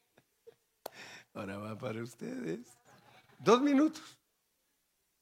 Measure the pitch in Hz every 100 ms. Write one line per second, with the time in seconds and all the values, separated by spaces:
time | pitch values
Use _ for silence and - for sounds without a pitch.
0 | _ _ _ _ - - _ _ - -
1 | - - - - 98 98 107 107 120 113
2 | 117 - 240 262 165 220 - - _ -
3 | - - - - 131 247 285 269 311 -
4 | - - _ _ _ _ _ _ _ _
5 | _ _